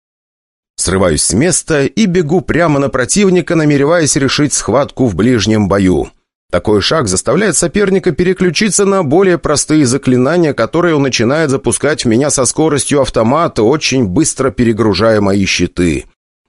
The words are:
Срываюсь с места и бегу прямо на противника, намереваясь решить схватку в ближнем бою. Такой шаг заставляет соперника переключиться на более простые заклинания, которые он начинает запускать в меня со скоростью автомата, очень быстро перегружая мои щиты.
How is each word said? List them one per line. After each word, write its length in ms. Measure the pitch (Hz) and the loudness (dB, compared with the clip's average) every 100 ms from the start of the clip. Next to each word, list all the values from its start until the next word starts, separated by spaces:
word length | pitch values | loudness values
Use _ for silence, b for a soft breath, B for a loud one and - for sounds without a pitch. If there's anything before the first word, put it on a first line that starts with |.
| _ _ _ _ _ _ _ - | _ _ _ _ _ _ _ -8
Срываюсь 460 | - 95 95 73 | -4 0 0 0
с 80 | - | -2
места 540 | 95 160 - - 151 139 | 0 0 -2 -2 -2 -2
и 200 | - 220 | 0 0
бегу 340 | 175 147 180 | 0 0 -2
прямо 380 | - 196 170 143 | -2 0 0 0
на 100 | 139 | -2
противника, 680 | 127 123 196 196 180 - 170 | -2 -2 0 2 2 0 0
намереваясь 580 | 151 143 139 175 151 | 2 2 2 0 0
решить 380 | 151 139 - 151 | 0 -2 0 -2
схватку 540 | - - 120 131 - 131 | -2 -2 -2 -2 -2 -2
в 100 | 85 | 0
ближнем 520 | 113 123 95 110 98 | 0 2 0 0 2
бою. 420 | 98 92 80 - _ _ _ _ | 2 2 0 -2 _ _ _ _
Такой 300 | 90 107 104 | -4 0 0
шаг 260 | - 160 113 | 0 -2 -2
заставляет 480 | 92 - 147 208 151 | -4 -2 0 0 0
соперника 560 | 175 202 196 190 180 | -2 0 0 0 0
переключиться 720 | 160 180 180 185 151 214 - | 0 0 0 0 0 -2 0
на 180 | 196 196 | 0 0
более 360 | 151 156 196 170 | 2 2 2 2
простые 460 | - 143 - 156 | 0 -2 0 2
заклинания, 720 | 131 131 - 123 127 180 160 | 2 0 0 2 2 2 0
которые 400 | 127 113 165 175 | 0 -2 0 0
он 80 | 151 | 2
начинает 480 | 139 120 113 151 156 | 0 0 0 0 0
запускать 540 | 117 120 - 123 - | -2 -2 -2 -2 -2
в 40 | 123 | 0
меня 220 | 110 147 | 2 0
со 140 | - | 0
скоростью 560 | 123 - 151 143 - 147 | -2 0 0 0 0 0
автомата, 640 | 127 - 113 147 170 - | 0 0 0 0 0 0
очень 420 | 110 156 - 131 107 | 2 2 0 -2 0
быстро 460 | 87 160 - 131 | 0 -2 -2 -4
перегружая 680 | - 117 107 107 92 113 107 | 0 0 2 0 2 2 2
мои 240 | 101 101 95 | 2 0 0
щиты. 600 | - 87 - 87 67 - _ _ _ | -2 -2 0 0 -2 -6 _ _ _